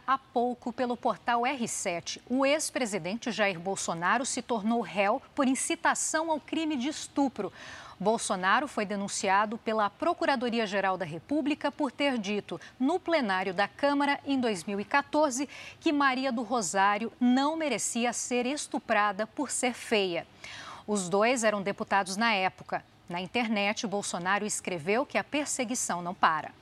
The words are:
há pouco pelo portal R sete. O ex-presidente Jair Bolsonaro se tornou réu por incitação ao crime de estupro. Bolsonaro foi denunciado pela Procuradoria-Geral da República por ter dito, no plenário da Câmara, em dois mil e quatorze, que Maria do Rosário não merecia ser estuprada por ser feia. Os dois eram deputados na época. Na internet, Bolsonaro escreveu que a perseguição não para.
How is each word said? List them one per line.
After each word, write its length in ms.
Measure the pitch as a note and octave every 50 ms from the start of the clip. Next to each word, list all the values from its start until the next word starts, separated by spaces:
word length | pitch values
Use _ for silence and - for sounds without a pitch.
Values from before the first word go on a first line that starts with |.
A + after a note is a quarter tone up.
| -
há 120 | - C4
pouco 540 | - - - - B3 A#3+ B3 A#3+ - - B3
pelo 240 | A3+ - B3+ A#3+ A#3+
portal 480 | - - A#3+ F#3+ - - A#3+ A#3+ A#3+ A#3+
R 240 | C4 D4 B3 A3+
sete. 540 | - - - - F#3+ E3+ E3+ - - - - - -
O 160 | B3 C4+ C4+
ex-presidente 880 | C4+ D4 D#4+ D4+ - - D4 B3+ G3+ G#3 F#3 D#3 F3+ G#3 A#3 - B3+
Jair 280 | F#3 G3+ G#3 G3 F3+ E3
Bolsonaro 680 | E3+ G3 F#3+ - - - E3+ E3 F3 F#3 G#3+ B3 C4+
se 160 | - - B3+ -
tornou 380 | - A#3+ G#3+ F#3+ A3 A#3 A#3
réu 380 | G3+ E3+ D#3+ G3+ G3 G3+ A#3 C4+ - - -
por 140 | - C#4
incitação 840 | B3+ C4+ - - - E4 - - D4 A#3+ - - - - D#4 E4 E4
ao 100 | D#4 C4
crime 360 | - - - D#4 E4 D4+ D#4
de 140 | B3 A#3 D#4
estupro. 600 | - - - - - D4 C#4 B3+ - - F#3+ E3 - - - - - - - - -
Bolsonaro 680 | - F3+ G#3+ A3+ A3 - - G#3 F#3 F3+ F#3+ G#3+ B3+ D4+
foi 200 | B3+ - A3 G#3+
denunciado 720 | F#3+ G#3 G3+ G3+ F#3+ - - - F#3+ F#3+ G3+ A3 G#3+ A#3
pela 320 | A3 - A3+ A3 A3 G#3 G3+
Procuradoria-Geral 1080 | - - D#4 E4 F4 - E4+ D#4 C#4 A#3 B3 A#3+ A3+ A#3 A3 F3 G3+ G3 F#3+ F#3+ F#3
da 60 | F3+ F#3
República 680 | D3+ D#3+ D#3+ - - C#4+ D#4 C4 C#4+ D4+ - - C#4+
por 220 | - - D4 B3
ter 260 | - - C#4+ C#4+ B3+
dito, 420 | A#3 F3+ G3 G#3 G3+ - - F3+ E3 - - - -
no 180 | B3+ C#4+ F4
plenário 560 | F4+ - E4+ E4+ D4+ B3 G3 F#3 F#3 G3 G3 F3
da 140 | F#3+ G3+
Câmara, 520 | - - - C#4+ C#4+ C#4+ C#4 C#4+ C#4+ C#4+ - -
em 140 | C#4 C#4 C4
dois 240 | B3 A3+ G#3 E3+ -
mil 160 | G#3 G3+ G3+
e 60 | G3+
quatorze, 640 | - - C#4+ C#4 - - D4+ D#4 C#4+ A#3 C4 D4 - - - - - - -
que 100 | - D#4+
Maria 400 | D4 C#4+ C#4 C4+ B3+ B3+ C4 C4+
do 120 | A#3 C4+ A#3
Rosário 680 | G3+ B3+ A#3 G3 - G3 G3 G3 G3+ G#3 G#3 A3+ G#3+ - -
não 380 | B3 B3 B3 C4+ C#4 D4+ D#4+
merecia 560 | E4 D#4+ C#4+ A3+ F#3+ - - - A#3 A#3+ A#3+ -
ser 320 | - - - B3 B3 A#3
estuprada 840 | B3 D4 C#4+ - - - B3 - - A3+ G#3 G#3 G#3 G3 F#3+ A3
por 220 | - - - C#4 -
ser 240 | - - B3+ B3 A#3
feia. 520 | - - - A#3 G#3 G3 F#3 E3+ D#3+ - - - - - - - - - - - - -
Os 220 | - G#3 G3+ F3+ E3+
dois 340 | F#3+ G3 G#3+ A#3+ C4+ A#3+ A3+
eram 180 | G#3+ G#3 G3+
deputados 540 | F3+ G3+ G3 - G#3+ - G#3 G3 G3 G3 F#3+
na 180 | G#3 A#3 A#3 G#3+
época. 500 | F#3+ F#3+ F3+ - - - - F#3+ E3 - - - - -
Na 120 | - F3 F3+
internet, 680 | F#3 - - A#3+ A#3+ A3 A3+ G3+ G3+ G3+ G#3+ - -
Bolsonaro 600 | F#3+ G3 G3+ G3 - - F3+ E3+ F#3 G3+ G#3 G#3+
escreveu 600 | G#3 - - - - F#3 E3 C#3+ F#3+ G#3 B3 D4
que 120 | - -
a 60 | G#3 F#3+
perseguição 760 | - - D4+ C#4 - - - B3+ G3+ B3+ - - - F3+ F3
não 120 | F3 F3 F#3+
para. 440 | - G#3+ F3 D#3+ D3+ - - - -